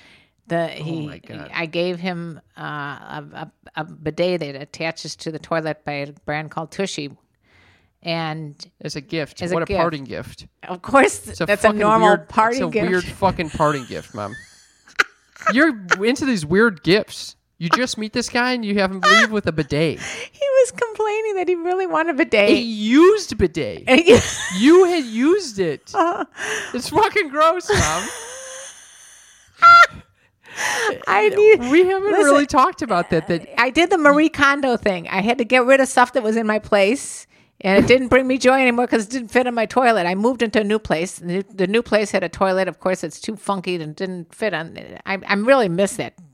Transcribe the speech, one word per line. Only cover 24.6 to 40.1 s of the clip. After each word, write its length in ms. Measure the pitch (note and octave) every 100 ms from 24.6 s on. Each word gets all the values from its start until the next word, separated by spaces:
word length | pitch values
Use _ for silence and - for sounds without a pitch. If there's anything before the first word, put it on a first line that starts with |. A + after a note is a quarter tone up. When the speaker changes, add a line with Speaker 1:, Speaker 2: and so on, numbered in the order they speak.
| C4+ F4+
Speaker 2:
had 200 | F4+ F4
used 540 | A#3+ A3 D4 G4+ D4+ G3
it. 300 | E3+ D3 -
Speaker 1:
Uh-huh. 300 | G#4 E4 - - - G#4+ G#4+ -
Speaker 2:
It's 140 | A#3+ -
fucking 400 | D#4 G4+ G#4 D4+
gross, 400 | D4 D#4+ F4+ -
Mom. 380 | G#4 - D#4+ G#3+ B4 A#4 C5 C5 C5 C5+ - _ _ - _ _ _ _ -
Speaker 1:
<laughs> 80 | E5+ E5+ - - - _ _ _ - - - - A4 - -
I 220 | G4 G#4+
need, 420 | G4+ G#4+ F#4+ A#3+
Speaker 2:
We 140 | E4 F#4
haven't 240 | F#4+ G4+
Speaker 1:
listen, 140 | F#4+
Speaker 2:
really 220 | C#4+ C#4+ C#4+
talked 360 | C#4+ E4+ -
about 280 | A#3+ F3 F3
that, 180 | E3 D#3+
that 200 | E3 - -
Speaker 1:
I 100 | B3+
did 200 | D4+ F4
the 80 | F#4
Marie 300 | D4 D4 D#4
Kondo 480 | - C#4 C#4+ C4+ A3+
thing. 300 | G#3 F3+ E3+
I 120 | F#3+
had 180 | G#3+ C4
to 60 |
get 200 | A3 B3+
rid 160 | A#3+ C4+
of 80 | C4
stuff 260 | B3+ B3
that 80 | C4+
was 140 | G#3+ A3
in 100 | G#3+
my 100 | G#3+
place, 680 | - G3+ G3 C#4 - - - _ _ _
and 220 | F#3+ G3
it 20 | A#3
didn't 220 | B3+ B3
bring 180 | B3+ B3+
me 120 | C4
joy 220 | B3+ C4+
anymore 260 | B3+ A#3+ B3
'cause 160 | A3+ G#3
it 40 |
didn't 180 | B3+ A3
fit 180 | B3 A#3+
in 80 |
my 120 | A#3 G#3+
toilet. 400 | B3 B3 G#3+
I 100 | F3